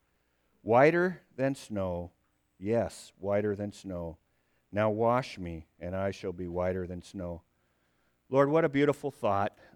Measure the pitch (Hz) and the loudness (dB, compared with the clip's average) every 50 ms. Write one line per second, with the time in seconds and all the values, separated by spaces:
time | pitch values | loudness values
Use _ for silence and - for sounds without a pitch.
0 | _ _ _ _ _ _ _ _ _ _ _ _ _ 95 113 123 139 156 160 175 | _ _ _ _ _ _ _ _ _ _ _ _ _ 4 6 8 8 8 6 4
1 | 175 185 175 - - _ _ - 131 135 139 - - - 107 101 95 92 87 87 | 2 0 -2 -6 -14 _ _ -2 -2 -2 -2 -4 -8 -8 -6 -4 -4 -2 -4 -4
2 | 87 87 - _ _ _ _ _ _ _ _ _ 92 101 113 117 104 82 - - | -6 -10 -14 _ _ _ _ _ _ _ _ _ -4 0 0 0 0 -2 -4 -10
3 | - - _ _ 87 98 101 104 104 107 101 95 104 104 98 - - 98 92 87 | -18 -20 _ _ -4 0 0 0 0 0 -2 -2 -6 -8 -8 -12 -12 -10 -8 -8
4 | 85 82 80 - _ _ _ _ _ _ _ _ _ _ - 101 107 110 104 107 | -8 -8 -10 -12 _ _ _ _ _ _ _ _ _ _ -2 0 0 2 2 2
5 | 117 117 120 123 131 - - - 92 85 85 80 80 - _ _ 80 87 92 95 | 2 2 2 2 0 -4 -8 -10 -8 -8 -8 -8 -12 -16 _ _ -10 -8 -6 -4
6 | 95 98 95 - - 98 90 87 92 87 85 90 90 92 92 92 90 85 90 87 | -4 -4 -4 -4 -8 -8 -8 -6 -8 -6 -4 -2 -2 0 0 -2 -4 -6 -8 -10
7 | 85 - - 101 90 87 85 82 - _ _ _ _ _ _ _ _ _ _ _ | -12 -12 -12 -10 -8 -8 -10 -12 -14 _ _ _ _ _ _ _ _ _ _ _
8 | _ _ _ _ _ _ 131 135 139 139 147 160 165 156 139 139 143 147 139 - | _ _ _ _ _ _ 2 4 4 4 4 2 2 2 2 2 2 2 2 0
9 | - 143 - - - 107 98 98 101 107 - _ - - - | -4 -8 -10 -2 0 0 2 2 0 -2 -4 _ -20 -20 -10